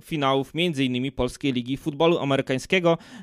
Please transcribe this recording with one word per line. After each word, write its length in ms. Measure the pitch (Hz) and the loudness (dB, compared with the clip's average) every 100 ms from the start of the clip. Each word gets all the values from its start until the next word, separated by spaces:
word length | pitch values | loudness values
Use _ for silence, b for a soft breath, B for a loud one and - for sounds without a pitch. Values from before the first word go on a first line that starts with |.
finałów 520 | - 160 135 135 135 | -6 -2 2 2 0
między 300 | 156 175 139 | -2 -2 0
innymi 280 | 135 123 135 | 0 0 -2
Polskiej 400 | - 123 - 143 | -2 -4 -2 -2
Ligi 240 | 123 120 135 | -2 -4 -6
Futbolu 420 | 160 139 165 170 | -6 0 2 2
Amerykańskiego. 800 | 139 135 131 131 - 190 170 165 B 233 | 2 0 0 -4 0 2 2 0 B -18